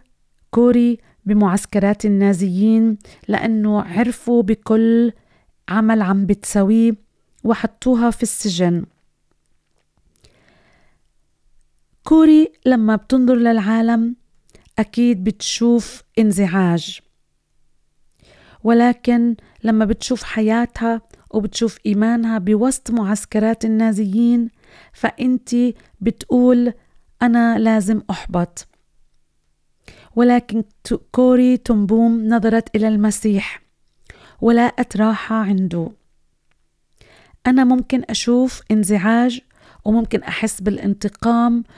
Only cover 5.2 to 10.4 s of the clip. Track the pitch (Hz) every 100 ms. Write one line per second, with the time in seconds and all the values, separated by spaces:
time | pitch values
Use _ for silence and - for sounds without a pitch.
5.2 | _ _ _ _ - 196 220 220 185 196
6.2 | 196 202 - 208 196 226 226 226 _ _
7.2 | _ _ 220 226 220 - 254 240 240 226
8.2 | 226 - 208 170 180 175 - _ _ _
9.2 | _ _ _ _ _ _ _ _ _ _
10.2 | _ _